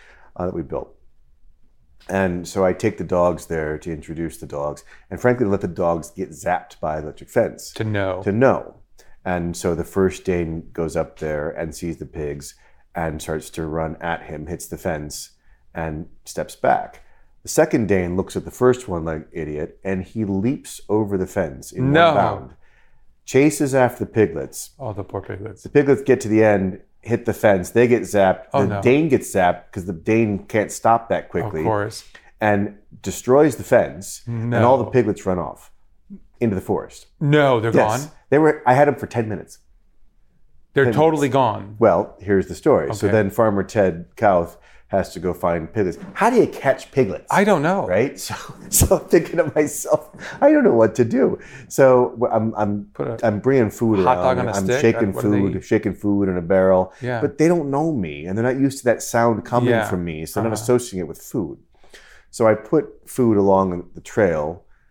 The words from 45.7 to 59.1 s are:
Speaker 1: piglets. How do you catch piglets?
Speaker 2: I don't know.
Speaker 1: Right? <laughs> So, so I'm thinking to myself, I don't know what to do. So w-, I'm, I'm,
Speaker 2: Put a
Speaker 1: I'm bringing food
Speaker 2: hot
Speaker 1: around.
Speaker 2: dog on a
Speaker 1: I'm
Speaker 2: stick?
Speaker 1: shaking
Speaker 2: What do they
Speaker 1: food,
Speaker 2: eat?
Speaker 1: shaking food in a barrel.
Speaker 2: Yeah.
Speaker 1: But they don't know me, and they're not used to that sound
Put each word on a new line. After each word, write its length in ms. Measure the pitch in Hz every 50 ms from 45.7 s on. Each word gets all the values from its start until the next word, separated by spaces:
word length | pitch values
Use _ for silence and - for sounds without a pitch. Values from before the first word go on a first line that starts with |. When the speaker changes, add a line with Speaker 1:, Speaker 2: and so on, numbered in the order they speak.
Speaker 1:
piglets. 280 | - 113 101 90 80 - - - -
How 160 | - 196 226
do 60 | 254
you 100 | 233 160
catch 440 | 123 - - - 135 135 - - -
piglets? 340 | - 139 131 95 85 - - -
Speaker 2:
I 140 | - 175 202
don't 180 | 208 202 151
know. 260 | 139 165 190 196 160
Speaker 1:
Right? 300 | 92 90 101 123 143 - -
<laughs> 80 | - -
So, 60 | - - - - - - - -
so 260 | - - - - 196
I'm 80 | 170 -
thinking 300 | - - 208 - - -
to 140 | 165 165 151 -
myself, 540 | 156 151 143 - - - - - 151 - - - - - - - -
I 100 | - 285
don't 120 | 311 294 262
know 100 | 202 -
what 220 | 117 110 208 -
to 100 | - 120
do. 320 | 120 214 262 254 196 175 - - - - - -
So 440 | - - - 139 131 131 123 123 - -
w-, 140 | 117 120 113
I'm, 220 | 110 113 110 110 -
I'm, 320 | - - 202 104 104 - - _
Speaker 2:
Put 140 | - 139
a 180 | 135 113 113 -
Speaker 1:
I'm 120 | 117 107 98
bringing 300 | - 131 139 135 117 104
food 280 | - - 120 113 110 98
Speaker 2:
hot 180 | 92 - 127
Speaker 1:
around. 200 | 90 123 127 131
Speaker 2:
dog 0 | 123
on 80 | 123
a 100 | - 95
Speaker 1:
I'm 60 | 101 98
Speaker 2:
stick? 160 | - 123 127
Speaker 1:
shaking 320 | 123 113 113 117 117 101 92
Speaker 2:
What 100 | - -
do 80 | 104
they 80 | 104 101
Speaker 1:
food, 160 | 98 95 90
Speaker 2:
eat? 60 | 95 -
Speaker 1:
shaking 300 | - 117 107 - 104 92
food 340 | - - 101 101 101 101 95
in 80 | 90
a 40 | 90
barrel. 520 | 85 82 95 95 95 95 95 92 92 92 - -
Speaker 2:
Yeah. 200 | 131 123 123 117
Speaker 1:
But 160 | 113 120 - -
they 80 | 156
don't 220 | 165 180 175 147 139
know 220 | 135 139 156 165
me, 340 | 156 123 92 78 71 71 78
and 120 | 87 95
they're 80 | 110 117
not 140 | 127 127 139
used 200 | 135 139 131 -
to 40 | -
that 180 | 120 110 - -
sound 420 | -